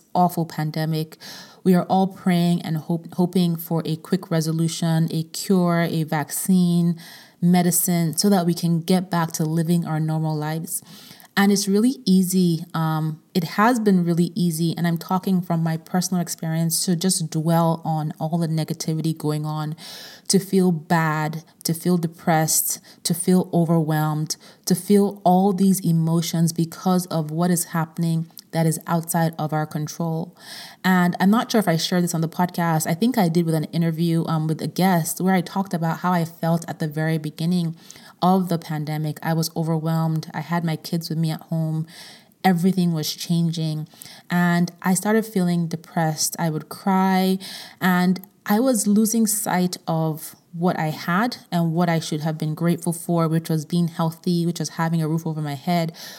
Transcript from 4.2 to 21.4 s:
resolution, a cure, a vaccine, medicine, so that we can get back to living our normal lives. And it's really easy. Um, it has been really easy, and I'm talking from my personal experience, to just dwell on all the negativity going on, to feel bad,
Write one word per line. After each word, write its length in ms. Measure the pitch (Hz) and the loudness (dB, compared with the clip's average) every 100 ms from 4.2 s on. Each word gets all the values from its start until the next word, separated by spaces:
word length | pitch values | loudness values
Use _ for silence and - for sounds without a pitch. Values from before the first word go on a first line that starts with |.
| - | 0
resolution, 800 | 160 160 160 165 - 170 160 165 | -2 0 0 -2 0 0 2 2
a 140 | 160 | -2
cure, 560 | 160 - - 190 175 170 | -6 -6 0 2 4 2
a 240 | 170 165 | 0 -2
vaccine, 920 | 151 156 143 - - 185 175 175 170 165 - - - _ | -2 -2 -4 -4 2 4 4 4 2 -2 -8 -20 -20 _
medicine, 760 | 175 180 175 170 - 170 165 156 | 4 4 4 2 0 2 0 0
so 140 | 202 | 2
that 160 | 196 170 | 4 2
we 80 | |
can 260 | 170 170 165 | 0 0 0
get 300 | 165 185 180 | 2 0 0
back 220 | 170 165 | -2 -2
to 120 | - | -2
living 400 | 156 165 165 175 | -2 0 2 0
our 140 | 160 156 | 0 -2
normal 380 | 156 160 156 151 | -2 0 -2 -2
lives. 440 | 151 160 165 - - - - - - - | -4 -6 -6 -10 -10 -20 -20 -20 -4 2
And 160 | 202 | 4
it's 160 | 196 196 | 4 2
really 300 | 202 240 269 | 2 2 0
easy. 600 | - 185 180 185 175 160 175 | 2 2 4 2 2 0 -4
Um, 480 | 165 160 156 156 156 _ | -4 -2 -2 -4 -6 _
it 120 | 185 | -4
has 340 | 160 - 220 247 | -2 2 2 4
been 260 | 208 185 | 4 4
really 280 | 170 170 170 | 2 2 0
easy, 400 | - 175 160 170 156 | 0 -2 0 -2 0
and 120 | 170 | -2
I'm 100 | 165 | -2
talking 420 | - 185 190 185 | -2 -2 0 -2
from 220 | 180 165 | 0 -2
my 140 | 165 160 | 0 -4
personal 440 | - 185 175 180 | -2 -2 0 -2
experience, 640 | 170 - 160 160 165 165 | -4 -6 -4 -2 0 0
to 120 | - 165 | 0 0
just 340 | 185 - 156 | 0 -2 -2
dwell 500 | 160 160 165 165 165 | -2 2 2 2 0
on 280 | 160 156 151 - | -2 -4 -4 -6
all 200 | 160 170 | -4 -2
the 100 | 160 | -2
negativity 680 | 160 151 160 - 160 160 156 | -2 -4 -6 -4 -2 -2 -2
going 300 | 147 151 151 | -4 -4 -4
on, 300 | 156 151 160 - - - - - | -6 -6 -10 -14 -18 -20 -12 0
to 140 | 190 | 0
feel 320 | 190 190 185 | 2 2 4
bad, 720 | 160 - 170 160 151 156 160 | 2 0 2 2 0 -2 -6